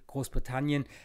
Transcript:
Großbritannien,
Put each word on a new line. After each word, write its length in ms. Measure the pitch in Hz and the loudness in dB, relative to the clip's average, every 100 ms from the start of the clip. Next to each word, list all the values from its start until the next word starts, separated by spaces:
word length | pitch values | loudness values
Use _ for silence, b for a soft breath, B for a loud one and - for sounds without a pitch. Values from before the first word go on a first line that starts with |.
| - | -8
Großbritannien, 800 | 139 127 - - 131 147 143 127 B | -6 0 0 0 0 2 2 0 B